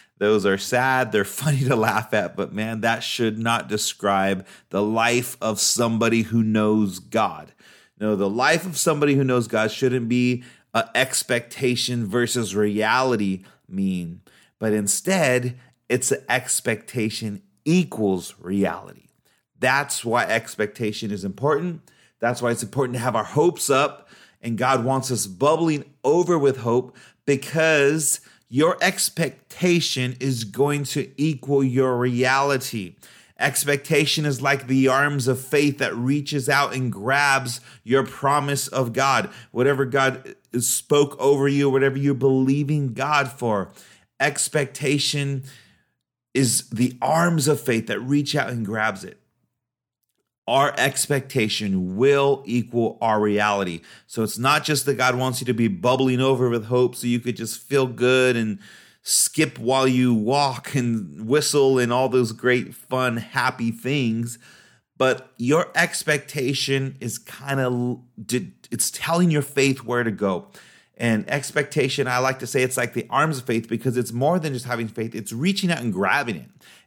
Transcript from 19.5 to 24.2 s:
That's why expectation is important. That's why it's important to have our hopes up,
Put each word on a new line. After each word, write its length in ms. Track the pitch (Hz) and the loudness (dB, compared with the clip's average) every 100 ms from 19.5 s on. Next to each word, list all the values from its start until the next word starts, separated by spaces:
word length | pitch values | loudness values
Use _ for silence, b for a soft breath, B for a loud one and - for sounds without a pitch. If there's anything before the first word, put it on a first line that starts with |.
| - | -2
That's 480 | 127 135 143 - 120 | 2 2 0 -4 0
why 200 | 117 92 | 0 2
expectation 840 | 113 - - 104 - 110 104 110 | 0 -2 -4 -4 -2 -4 -4 -6
is 160 | 101 98 | -6 -6
important. 640 | 95 139 151 175 165 - b b b | -4 0 0 -2 -8 -14 b b b
That's 240 | 117 123 | -4 -2
why 80 | 120 | -2
it's 100 | 117 | -2
important 340 | 110 131 127 123 | -4 -2 -2 -2
to 40 | |
have 140 | 123 110 | -2 -2
our 80 | |
hopes 480 | 107 - 170 165 - | -2 2 2 2 0
up, 380 | 135 - - - B | 2 2 -2 -20 B